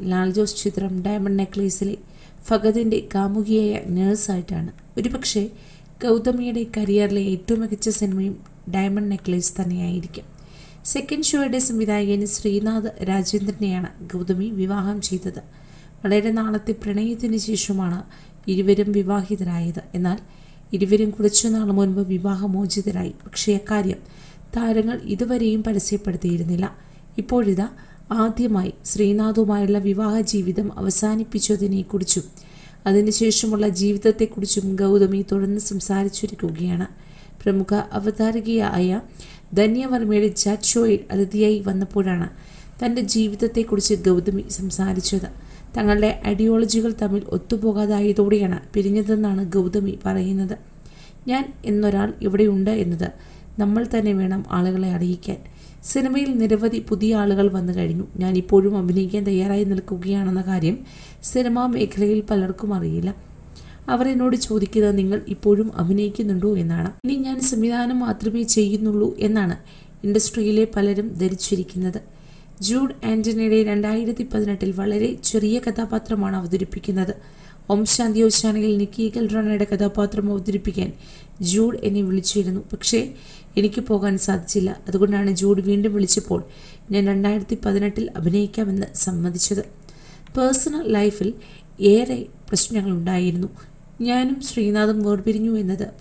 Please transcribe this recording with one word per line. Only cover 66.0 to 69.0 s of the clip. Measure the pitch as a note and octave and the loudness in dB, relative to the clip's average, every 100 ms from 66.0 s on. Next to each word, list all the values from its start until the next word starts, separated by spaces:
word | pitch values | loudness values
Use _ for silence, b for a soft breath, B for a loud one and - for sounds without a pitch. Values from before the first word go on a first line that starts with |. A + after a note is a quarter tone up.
| G3+ G#3 G#3 F3+ G#3 F#3+ | -2 -2 -2 0 0 0
എന്നാണ്. | E3 E3+ F3 - | -2 -2 -4 -6
ഇനി | B3+ C#4 | -4 -4
ഞാൻ | C4 C4 | -2 2
സംവിധാനം | B3+ A3 A#3 A#3+ A#3+ B3 | 2 2 0 0 -2 -2
മാത്രമേ | A#3 G#3 G#3+ A#3 | -2 -2 -2 -2
ചെയ്യുന്നുള്ളൂ | A3+ A3 G3+ G#3 G#3+ G#3 | 2 2 2 0 0 0